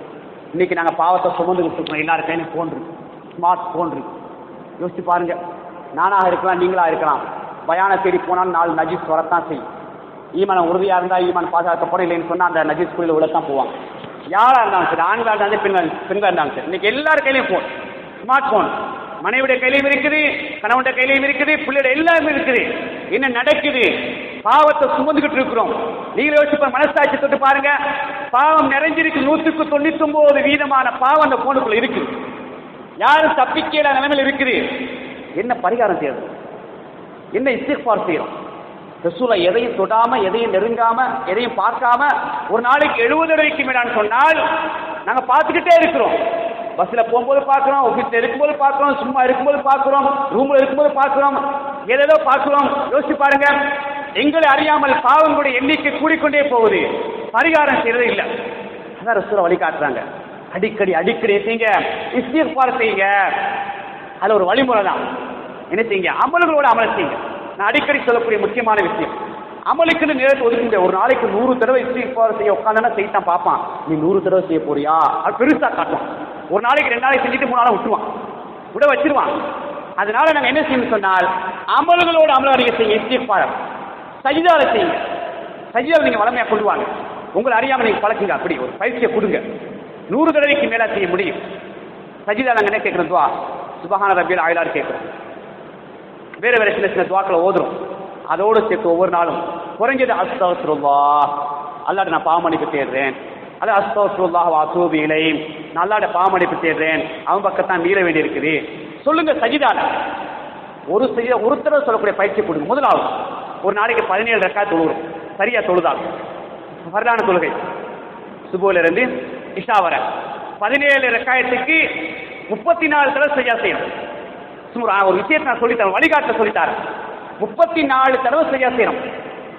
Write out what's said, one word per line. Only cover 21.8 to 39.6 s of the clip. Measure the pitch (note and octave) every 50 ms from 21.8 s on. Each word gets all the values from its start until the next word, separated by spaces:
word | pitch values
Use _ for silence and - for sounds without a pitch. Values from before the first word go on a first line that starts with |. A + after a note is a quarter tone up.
| C4+ B3+
எல்லாமே | C4 D4+ D#4+ E4+ E4 D#4+ D4 D4+
இருக்குது. | C#4+ C#4 - C4 B3 G#3+ E3 - - - - - - - - -
என்ன | F3 B3 C4+
நடக்குது? | C4 A#3+ A#3 B3+ D4+ D#4 D4+ D4 D4 B3+ B3+ G#3+ D#3+ B2 - - - - - - - - -
பாவத்தை | - G#3 B3+ D4 D4+ D4+ D4 - C#4 B3+
சுமந்துகிட்டு | D4+ D4 C4 D4+ D4+ - - - - C4
இருக்கிறோம். | C4 - A3+ A3+ G3+ E3 - - - - - - - - -
நீங்களே | G#3+ C#4 D4+ D4 D4
யோசிச்சு | D4 D4 D4
பாருங்க, | D4 D4 C4 B3
மனசாட்சி | C4 D4+ C#4+ - D#4 C#4+ C#4 C4+
தொட்டு | C4+ C#4 C#4 C#4
பாருங்க. | C#4 C4+ C4+ C#4 C#4+ C#4 C#4+ C#4+ C#4 C#4+ C#4+ C#4+ - - - - - - -
பாவம் | - B3+ C#4+ D#4 D#4 D#4 C#4 C4+
நிறைஞ்சிருக்கு | C4+ C#4 D4+ E4 D4+ D#4+ D#4+ D#4 D#4+ C#4+ C4
நூத்துக்கு | C#4 D#4 D#4+ D#4+ D#4+ D#4 D#4 D4+
தொண்ணூத்தொன்பது | D4+ D4 C#4+ D4 D#4+ D4+ D#4+ D#4+ D4+ D4 D4+ D4+ C#4+ C#4+ C#4
வீதமான | C#4+ C#4+ C#4+ D4 D4 C4+ C#4 C4 C4 A#3+ A#3 -
பாவம் | B3+ C4 D4+ D#4 D4+ C#4
அந்த | C4
போனுக்குள்ள | A3+ A3+ C4 C#4 C4 - A3+ G#3+
இருக்கு. | A#3 B3 - - F#3+ - - - - - - - - - - - - - - - - - - -
யாரும் | - G3+ C4 D4 D#4 D#4 D4+
தப்பிக்கல | D#4 C4+ B3+ C#4 D4+ D#4 D#4 D#4 D4+ D4+ D4
நிலைமையில | C#4+ C4+ C4 C4+ C#4+ D4 C#4 C4+
இருக்குது. | C4+ C4+ C4+ C4+ B3 G#3+ - B2+ - - - - - - - - - - - - - -
என்ன | - G#3+ B3 A#3+ - -
பரிகாரம் | F3+ A3+ A#3+ A3+ G3+ F3
செய்யறது? | E3 D#3 C#3 B2 A#2+ - - - - - - - - - - - - - - - - - - - - - -
என்ன | - G#3+ C4 C#4
இஸ்திக்ஃபார் | A#3 G3+ - C#4+ C#4+ - - A#3+ G#3 - -
செய்யறோம்? | F3+ D#3+ C#3 - - - - - - - - - - - - - - - - -
ரசூலா | E3+ E3 - B3+ A#3+ A3 F#3 E3+
எதையும் | F3+ G3+ A#3